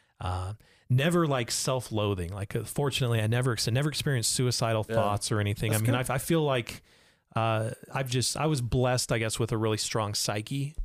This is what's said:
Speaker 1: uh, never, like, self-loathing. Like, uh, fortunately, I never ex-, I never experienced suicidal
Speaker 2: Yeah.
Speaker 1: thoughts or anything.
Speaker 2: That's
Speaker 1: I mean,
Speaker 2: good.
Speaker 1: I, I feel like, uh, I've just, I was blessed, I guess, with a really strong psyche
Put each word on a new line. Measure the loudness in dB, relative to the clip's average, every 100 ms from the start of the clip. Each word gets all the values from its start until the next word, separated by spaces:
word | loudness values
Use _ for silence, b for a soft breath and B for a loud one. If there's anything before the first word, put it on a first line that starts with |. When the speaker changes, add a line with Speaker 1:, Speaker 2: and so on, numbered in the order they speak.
| b -8
Speaker 1:
uh, | -4 -4 -6 -10 b b b
never, | 2 4 2 2
like, | 0 -2
self-loathing. | -2 0 -2 -2 0 0 0 -4
Like, | -6 -6 -6
uh, | -4
fortunately, | -2 -2 0 0 2
I | 2
never | 2 2
ex-, | 0 0
I |
never | 2 0
experienced | 0 0 0 0
suicidal | 0 0 0 0 0 0
Speaker 2:
Yeah. | 0
Speaker 1:
thoughts | 0 0 0
or | 0
anything. | 0 0 0
Speaker 2:
That's | 2
Speaker 1:
I | 2
mean, | 0
Speaker 2:
good. | 0
Speaker 1:
I, | -2
I |
feel | 0 2
like, | 2 0 -2 -10 b b b b b 0
uh, | 2 2 0 -6 -6
I've | -4 -2
just, | 0 0 0
I | 0
was | 0
blessed, | 0 2 4 2 0
I | 0
guess, | 0 0
with | 0
a | 2
really | 2 0
strong | 0 -2 0
psyche | -2 -2 -2 -4 -4 -4 -4